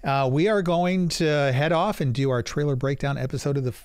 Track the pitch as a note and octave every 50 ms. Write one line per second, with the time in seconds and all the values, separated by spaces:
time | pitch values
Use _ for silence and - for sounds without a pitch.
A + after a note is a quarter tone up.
0 | - - C3+ C#3 C3+ C3 C3 D3 E3+ G#3 A3 G3+ F#3 E3+ F3 E3+ F3 F3+ F#3 F#3
1 | F3+ E3 - - E3+ D#3 D3+ D3 C#3+ C#3 B2+ C3 D3 D#3+ F3 D#3+ F3+ G#3+ G3+ -
2 | E3 C3 A#2 C3 C#3 C3+ B2+ A#2+ A#2 - - D3+ D3 D3 C#3 B2 C3 C3+ C#3 -
3 | - C#3 C#3 B2+ B2+ C3+ - C3 - D3 C#3 C#3 C3 B2+ - -